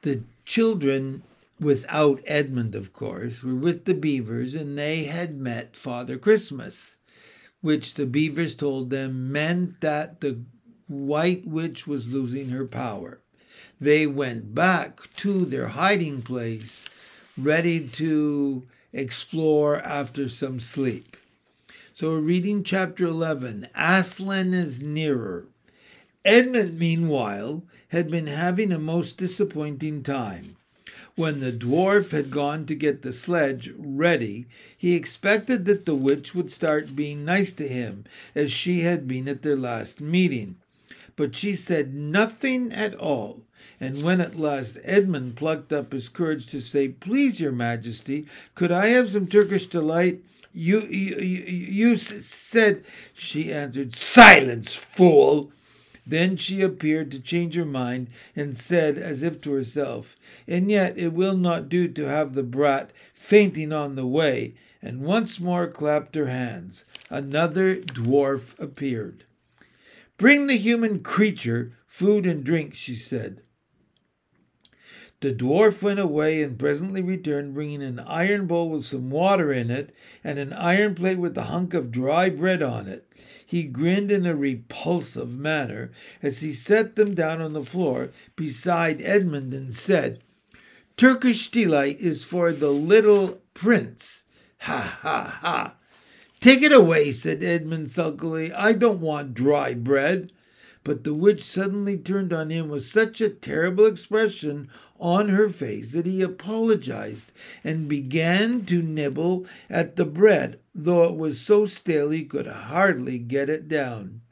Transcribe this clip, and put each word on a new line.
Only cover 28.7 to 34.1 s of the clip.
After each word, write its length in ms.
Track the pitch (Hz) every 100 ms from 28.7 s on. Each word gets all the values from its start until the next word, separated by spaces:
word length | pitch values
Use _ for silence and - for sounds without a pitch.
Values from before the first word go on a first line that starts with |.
a 80 | 165
most 400 | 156 170 - -
disappointing 840 | 185 185 196 156 151 139 156 151
time. 540 | 135 139 110 87 80 - _ _ - - - -
When 260 | 160 143
the 100 | 131
dwarf 600 | 120 120 151 190 202 196
had 200 | 156 135
gone 340 | 143 143 156 151
to 80 | 151
get 280 | 151 135
the 100 | 127
sledge 560 | 123 - 175 143 127 120 -
ready, 720 | 147 135 170